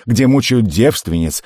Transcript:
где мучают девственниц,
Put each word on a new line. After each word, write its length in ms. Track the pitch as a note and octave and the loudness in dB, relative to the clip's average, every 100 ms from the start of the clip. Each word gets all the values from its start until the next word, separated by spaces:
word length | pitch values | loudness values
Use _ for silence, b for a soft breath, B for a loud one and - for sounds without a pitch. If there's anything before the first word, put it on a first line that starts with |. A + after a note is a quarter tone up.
где 220 | B A#2+ C3 | B 0 2
мучают 400 | C#3 - B2 G#2+ | 2 2 0 0
девственниц, 760 | D#2 A#2+ - - E2+ D#2+ - | 2 0 0 -4 -4 -4 -6